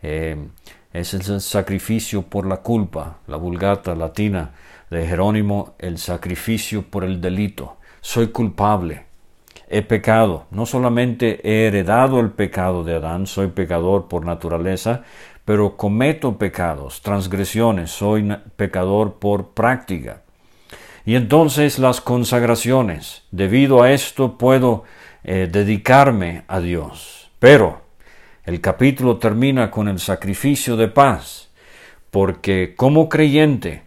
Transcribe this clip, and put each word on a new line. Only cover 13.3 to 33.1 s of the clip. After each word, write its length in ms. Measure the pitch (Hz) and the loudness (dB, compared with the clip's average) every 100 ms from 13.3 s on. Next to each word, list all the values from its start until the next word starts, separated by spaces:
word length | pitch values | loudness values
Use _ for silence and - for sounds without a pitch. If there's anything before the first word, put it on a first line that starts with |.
| - 98 | -4 -4
pecador 600 | 90 92 85 87 98 - | -2 -2 -2 2 0 0
por 180 | 87 82 | -6 -6
naturaleza, 800 | 85 85 82 90 92 113 123 - - - - | -6 -4 -4 -4 -4 -4 -4 -8 -20 -20 -16
pero 340 | - 104 101 - | -2 0 0 0
cometo 600 | 104 107 135 156 135 101 | -2 2 0 0 -4 -2
pecados, 640 | 98 - 85 73 69 - | -6 -2 -4 -4 -10 -12
transgresiones, 880 | 101 101 92 95 98 107 117 98 85 | -4 -4 -4 -4 -4 0 2 0 -4
soy 320 | - 101 107 | -4 0 0
na-, 200 | 104 101 - - | -2 -6 -10 -6
pecador 600 | 98 95 92 101 107 - | -4 -2 0 0 0 -2
por 340 | 101 101 95 | -2 -2 -4
práctica. 760 | - 110 127 - 90 58 50 _ _ _ _ _ - - - 110 | -2 0 0 -4 -8 -8 -16 _ _ _ _ _ -20 -20 -12 0
Y 80 | |
entonces 640 | 123 113 151 160 135 147 131 | 0 4 4 4 4 0 4
las 240 | 127 123 | 2 2
consagraciones, 1200 | - 123 117 120 120 117 117 131 113 78 - - _ | -2 -2 2 2 2 0 2 2 0 -4 -12 -20 _
debido 540 | 95 98 120 139 131 | -4 2 4 6 8
a 80 | 123 | 8
esto 480 | 139 - - 131 - | 4 0 -2 -4 0
puedo, 460 | 123 131 127 104 - - - - | 2 4 4 0 -6 -20 -20 -20
eh, 240 | - 92 92 | -4 -2 0
dedicarme 920 | 98 101 104 - 131 139 113 87 85 - | 0 2 0 6 6 6 4 -2 -6 -6
a 120 | 95 | -4
Dios. 680 | 87 85 76 - - - - - | -2 -4 -6 -14 -20 -20 -20 4
Pero 440 | 123 139 92 - - - - - - - | 8 8 6 0 -20 -20 -20 -20 -20 -14
el 160 | - 85 | -8 -4
capítulo 580 | 98 90 131 131 127 117 | -2 2 2 4 0 2
termina 520 | 113 107 135 131 110 | 0 2 0 0 0
con 180 | - 104 | -2 -2
el 120 | 92 | -4
sacrificio 760 | - 92 98 95 139 139 - 113 | -4 -4 -4 -2 0 0 -2 0
de 100 | 110 | 2
paz, 640 | 139 139 - - - - _ - - - - - | 4 4 2 -6 -20 -20 _ -20 -20 -20 -20 -4
porque 640 | 98 98 85 - 95 90 - | 0 0 0 -2 -2 -2 0
como 320 | 127 151 | 2 4
creyente 760 | 156 | 2